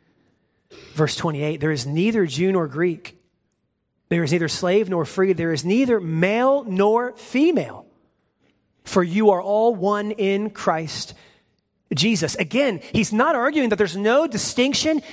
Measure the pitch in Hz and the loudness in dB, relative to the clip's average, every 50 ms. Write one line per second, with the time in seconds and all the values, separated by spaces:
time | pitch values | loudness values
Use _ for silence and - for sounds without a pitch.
0 | _ _ _ _ _ _ _ _ _ _ _ _ _ _ - - - - - 151 | _ _ _ _ _ _ _ _ _ _ _ _ _ _ -20 -20 -20 -10 -2 0
1 | 156 139 - - - 165 151 139 147 151 165 143 147 156 156 135 120 139 143 160 | 0 0 0 -4 -4 -4 -4 -2 -4 -4 -4 -2 -2 -2 -2 -2 -4 -4 -2 0
2 | 190 226 226 220 185 151 123 143 180 190 190 180 165 143 131 147 175 180 165 - | 0 2 2 0 0 0 0 -2 0 0 0 0 -2 -2 -2 -2 -2 -2 -2 -4
3 | - - - _ _ _ _ _ _ _ _ _ _ _ _ _ _ _ _ _ | -12 -20 -20 _ _ _ _ _ _ _ _ _ _ _ _ _ _ _ _ _
4 | _ _ 170 170 165 131 165 175 165 147 - - 185 180 185 208 220 180 185 170 | _ _ 0 0 2 0 0 0 0 -2 -2 -2 0 2 2 2 2 0 -2 -2
5 | 151 - - 190 185 196 185 160 165 165 160 139 143 175 202 247 269 247 233 208 | -4 -2 0 0 2 2 2 0 0 -2 -2 -2 0 2 2 2 4 2 2 0
6 | 180 160 160 160 175 190 214 233 247 269 277 285 277 226 185 185 202 208 220 233 | 0 -2 0 0 2 2 2 2 2 2 2 2 0 -2 0 2 2 4 2 2
7 | 247 247 240 - - - - 262 302 349 339 220 143 - - - - _ _ _ | 0 -4 -8 -12 -16 -4 0 2 2 4 2 0 -2 -4 -10 -16 -20 _ _ _
8 | _ _ _ _ _ _ _ _ _ _ _ _ _ _ _ _ _ - - 196 | _ _ _ _ _ _ _ _ _ _ _ _ _ _ _ _ _ -2 0 0
9 | 175 170 170 214 220 208 190 175 185 196 208 214 226 240 233 185 180 202 208 208 | 0 2 0 2 4 4 4 4 0 -2 0 2 2 2 0 0 -2 -2 0 0
10 | 208 208 214 - 196 196 196 196 214 214 214 - - 196 165 160 165 147 - - | -2 -6 -4 -2 0 0 0 -2 -2 -6 -8 -2 -2 0 0 0 -4 -8 -8 -10
11 | - - - - - - _ _ _ _ _ _ _ _ _ _ _ _ 170 131 | -10 -12 -14 -20 -20 -20 _ _ _ _ _ _ _ _ _ _ _ _ -2 0
12 | 156 226 226 160 165 147 - - 185 143 - 254 285 262 196 147 - - - 214 | 2 2 2 0 0 -2 -2 -4 -6 -2 0 0 0 0 -2 -4 -8 -4 -2 0
13 | 208 - 208 214 262 320 320 247 233 285 302 311 262 226 214 190 214 175 165 196 | 0 2 2 2 2 2 2 2 0 0 2 2 2 2 2 0 0 -2 0 -2
14 | 202 214 240 285 330 302 233 196 - - - 247 247 277 277 - - 311 320 302 | 0 2 4 4 2 2 -2 -4 -4 -2 0 2 2 2 2 0 0 0 0 -2
15 | - - | -4 -8